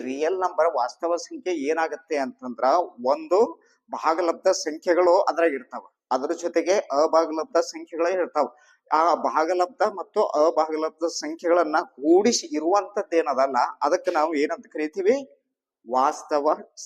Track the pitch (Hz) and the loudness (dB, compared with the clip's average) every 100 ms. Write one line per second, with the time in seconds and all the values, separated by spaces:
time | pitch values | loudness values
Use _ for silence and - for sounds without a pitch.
0 | 127 135 156 185 180 180 165 139 123 - | 0 -4 -2 -2 -2 0 0 0 -4 -4
1 | 170 170 - 320 180 170 139 160 160 143 | -4 -4 -6 -10 -6 -4 -2 -2 -2 -4
2 | - 147 131 - 127 113 123 170 - - | -6 -4 -4 -8 -12 -2 2 2 0 -4
3 | - 302 311 359 339 - _ _ _ 117 | 0 0 2 2 2 -2 _ _ _ -4
4 | 151 165 170 165 190 180 160 156 185 170 | -2 0 0 0 0 0 -2 -4 0 2
5 | 180 185 - 156 165 135 - 120 - _ | 6 4 4 2 0 0 -10 -16 -16 _
6 | - 131 147 170 170 165 156 202 - 139 | -4 -2 -2 -4 -4 0 2 0 0 0
7 | 160 160 165 160 147 165 170 160 165 160 | 2 2 0 -2 -2 0 -2 -6 -10 -4
8 | 170 185 160 151 139 - _ _ - 151 | -2 0 -2 -2 -2 -4 _ _ -2 2
9 | 170 147 127 135 160 180 180 - 208 190 | 2 2 0 0 0 0 -2 0 -2 -4
10 | 160 208 214 147 156 156 156 156 156 - | -6 -2 0 2 2 2 0 -2 -6 -4
11 | 165 - 151 165 175 175 156 156 - - | -6 -6 -10 -4 2 2 2 0 -2 -2
12 | 151 180 226 - - 151 160 202 190 214 | 2 4 4 0 -4 -4 0 0 0 -4
13 | 190 165 151 127 139 123 156 - 147 180 | -2 0 0 2 2 2 0 0 0 0
14 | 180 160 160 151 156 160 - 160 151 196 | 0 0 0 0 -2 -4 -10 -8 -6 -2
15 | 190 269 269 _ _ _ _ _ 113 127 | 0 0 -2 _ _ _ _ _ -4 0
16 | 143 147 - 147 147 196 202 - | 0 0 -2 0 0 0 -4 -20